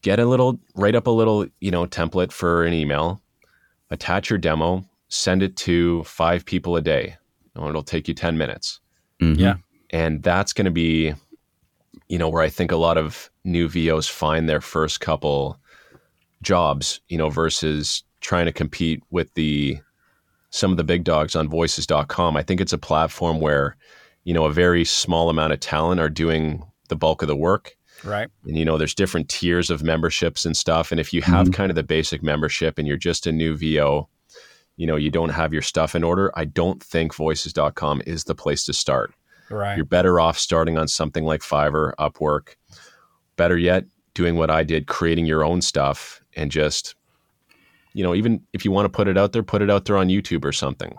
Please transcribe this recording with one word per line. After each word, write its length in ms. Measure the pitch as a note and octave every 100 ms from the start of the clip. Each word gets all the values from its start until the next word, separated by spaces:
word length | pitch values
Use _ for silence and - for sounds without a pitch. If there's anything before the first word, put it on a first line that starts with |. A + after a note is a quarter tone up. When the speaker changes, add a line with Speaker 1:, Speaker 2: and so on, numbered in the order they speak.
Speaker 1:
Get 180 | - G2+
a 60 | A#2+
little, 340 | B2+ B2+ B2+ _ -
write 200 | G2+ A#2
up 120 | B2
a 40 |
little, 340 | A2+ A2 G#2+ G2 _
you 120 | G2
know, 140 | F2 F2
template 460 | - E2 F#2 F2+
for 320 | - F2 E2+
an 100 | E2+
email, 480 | E2 D2 C#2+ E2 G2 _ _ _ _ _ _ _
attach 400 | D2+ - F2+ G2
your 100 | G#2+
demo, 460 | E2 D#2 D#2+ F#2 F#2 _ _
send 340 | - - F#2
it 140 | F#2+ F#2+
to 460 | - E2+ E2+ E2+ D#2+
five 400 | - E2 F2 -
people 320 | F#2 F2 E2+
a 40 |
day. 360 | D#2+ C#2+ - - _ _ _ -
You 60 |
know, 60 | D2+
it'll 160 | D#2
take 240 | C#2+ E2 D2+
you 60 |
ten 240 | - E2+ D#2+
minutes. 420 | C#2+ - - - _ _ _ _
Speaker 2:
Mm-hmm. 220 | E2 D#2+
Speaker 3:
Yeah. 140 | F#2+ F#2 - _ _
Speaker 1:
And 340 | E2 D#2+ D#2
that's 300 | D#2+ F2 G2
gonna 180 | - F#2+
be, 420 | E2 E2 D#2+ D#2 D2 _ - _ _ _ _ _ - _
you 100 | F2
know, 120 | D#2+
where 140 | E2
I 60 | D#2
think 220 | - F2
a 60 | E2
lot 200 | E2 E2
of 320 | D#2+ - - _
new 240 | F#2 E2+ E2+
V 240 | E2 D#2+
Os 160 | D#2+ C#2+
find 400 | - D#2 D#2+ D#2+
their 140 | D2+
first 400 | - E2 D#2 -
couple 580 | - D#2 D2+ C#2+ C#2 - _ - _ _ _ _ _ _
jobs, 600 | - F#2 E2 C#2+ C#2 - _
you 80 | E2+
know, 120 | D#2
versus 720 | D2+ D#2+ - D#2 D2+ D2 - - _
trying 240 | - F2+ E2+
to 60 |
compete 500 | D#2 D2+ - E2 D#2 -
with 220 | F2 D#2+
the, 460 | - D#2 D2 C#2+ D2 - _ _ _ _ _ _
some 220 | - G2
of 60 | F2+
the 60 |
big 200 | D#2+ F2
dogs 320 | F2 D#2 D#2 E2
on 120 | D#2
voices 380 | D#2+ E2 - -
dot 200 | D2+ D2
com. 280 | - F2 D2+
I 60 |
think 180 | D2 F#2
it's 120 | F#2
a 40 | E2
platform 600 | - D#2 D#2+ - E2+ D#2+
where, 360 | D#2 D2 C#2 - _ - - _
you 100 | -
know, 120 | E2 D#2
a 60 |
very 340 | D2+ F2+ F2 E2
small 440 | - - E2+ E2
amount 240 | D#2+ D#2
of 60 | D2
talent 400 | - D2+ D#2+ F2+
are 100 | D#2
doing 540 | D#2 E2 D#2+ D#2 D2+ D2 _ _
the 60 | D#2
bulk 260 | D#2+ D#2
of 60 | D2+
the 80 | D2
work. 400 | D#2+ G2+ - _ _ -
Speaker 3:
Right. 240 | - G#2 A2+ _ -
Speaker 1:
And, 120 | D#2+
you 80 | D#2+
know, 120 | D#2
there's 160 | D#2
different 360 | - F#2+ F2 D2+
tiers 400 | - F2 F2 F2
of 140 | D#2+
memberships 640 | D#2 D#2+ E2 - E2+ - E2+
and 100 | D#2+
stuff. 360 | - E2 E2
And 80 | E2
if 140 | D#2
you 80 | F2+
have 260 | F2 F2+ F#2
Speaker 2:
Mm-hmm. 60 |
Speaker 1:
kind 180 | F2+ G2
of 40 | E2
the 80 |
basic 380 | D2+ D#2+ D#2 D2
membership 540 | D#2 D2+ D2+ - D#2+ D2+
and 100 | D2
you're 100 | C#2+
just 300 | F2+ E2 -
a 40 |
new 240 | D#2+ D#2+ D#2
V 240 | D#2+ D#2
O, 280 | D2 D2 D2 _ _ - - _ _ -
you 100 | E2
know, 80 | D#2
you 160 | D2+
don't 180 | D#2+ E2
have 240 | D2+ D#2+
your 80 | D#2
stuff 340 | C#2 - D#2+ E2+
in 80 |
order, 280 | E2 F2+ G2 -
I 100 | D#2
don't 380 | D2 F2 F#2+
think 320 | - E2+ D#2+ -
voices 380 | D#2 D#2 -
dot 220 | D2+ D2 -
com 260 | D2+ D2 -
is 200 | E2 -
the 100 | C#2+
place 300 | - D2 -
to 80 |
start. 400 | C#2 - C2+ G1+ _ _ _ _
Speaker 3:
Right. 260 | G#2+ G2+ G2
Speaker 1:
You're 100 | D2
better 340 | F2+ F#2 F2
off 180 | E2 E2
starting 400 | - E2+ E2 D#2+
on 100 | D#2
something 360 | - D#2 D#2+ D#2
like 160 | D#2
Fiverr, 520 | - D2 D2+ D2+ D#2 -
Upwork. 600 | D2 - D2+ D2 - - _ - - _ _ _ _ -
Better 220 | F2 F2
yet, 280 | F2 F#2 F#2+ _ _
doing 220 | - F2 E2+
what 160 | D#2+
I 120 | D#2+
did, 240 | D#2 D#2+ C#2+
creating 380 | - E2+ E2 E2
your 180 | D#2
own 180 | D#2 F2
stuff, 600 | - - C#2 C#2 - - _ -
and 160 | D2+
just, 420 | C#2+ D2+ - - - _ _ _ _ _ _ _ _ _
you 100 | -
know, 100 | F#2
even 300 | F2 A2+ A2+ _
if 100 | -
you 80 | G#2+
wanna 180 | F#2+ G#2
put 180 | - G2
it 100 | F#2+
out 140 | G2
there, 100 | A#2
put 220 | A2 G#2
it 80 | G2+
out 140 | G2+ F#2+
there 120 | G2+
on 120 | F#2
YouTube 360 | F#2+ G2 E2 C#2
or 60 |
something. 440 | C#2+ C#2 C2 G1+